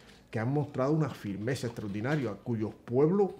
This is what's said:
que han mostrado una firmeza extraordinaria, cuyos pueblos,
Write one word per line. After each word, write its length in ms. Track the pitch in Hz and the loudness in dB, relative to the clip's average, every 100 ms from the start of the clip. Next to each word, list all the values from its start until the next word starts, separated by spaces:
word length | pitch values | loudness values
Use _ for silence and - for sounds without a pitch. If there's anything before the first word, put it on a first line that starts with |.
| - - - | -20 -20 -8
que 100 | 113 | -4
han 120 | 117 | 0
mostrado 400 | 147 147 - 131 | 0 -2 0 2
una 160 | 156 139 | 2 0
firmeza 600 | - 104 98 110 - 117 | -2 -6 -4 -4 -4 -4
extraordinaria, 640 | - 104 104 120 151 117 98 | -6 -6 -4 -2 0 -2 -4
cuyos 300 | - 113 107 - | -4 -2 -4 -6
pueblos, 460 | - 123 151 202 190 | 0 4 6 6 2